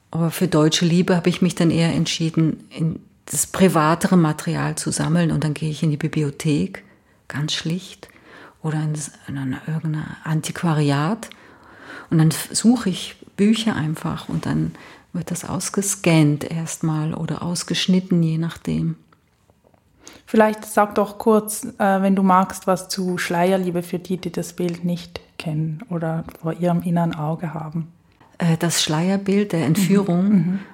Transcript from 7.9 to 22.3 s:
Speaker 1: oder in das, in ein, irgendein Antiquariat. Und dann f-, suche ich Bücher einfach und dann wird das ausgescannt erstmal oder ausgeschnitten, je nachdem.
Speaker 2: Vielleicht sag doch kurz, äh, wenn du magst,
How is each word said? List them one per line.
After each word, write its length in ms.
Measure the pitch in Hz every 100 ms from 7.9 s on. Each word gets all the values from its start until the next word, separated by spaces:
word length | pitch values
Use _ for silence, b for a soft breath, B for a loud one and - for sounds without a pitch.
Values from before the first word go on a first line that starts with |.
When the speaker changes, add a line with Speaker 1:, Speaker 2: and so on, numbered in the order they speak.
| - - B B B B B
Speaker 1:
oder 200 | 156 151
in 100 | 151
das, 200 | 151 143 - -
in 100 | 139
ein, 180 | 135 127 -
irgendein 380 | 160 160 156 - -
Antiquariat. 1080 | 165 156 - - 175 151 147 139 151 226 - B B B B B B B B
Und 80 | 165
dann 100 | 156
f-, 220 | - -
suche 380 | - 220 240 202
ich 260 | 175 - - - -
Bücher 360 | 202 220 226 -
einfach 520 | 151 160 160 160 -
und 160 | 160
dann 280 | - 156 160 B B B B
wird 160 | 180 160
das 160 | 175 -
ausgescannt 960 | 185 - - 196 - 175 160 147 147
erstmal 720 | - 165 160 - 165 156 156
oder 260 | - 165 156
ausgeschnitten, 840 | 170 175 - 170 - 185 185 175
je 140 | 165 160
nachdem. 600 | 165 - - 156 165 160 _ _ _ _ _ _ _ _ _ _ B B
Speaker 2:
Vielleicht 400 | - 220 214 214
sag 300 | - - 208
doch 240 | 214 202 -
kurz, 460 | 233 214 208 - 247 -
äh, 240 | 208 190
wenn 140 | 196 196
du 60 |
magst, 440 | 190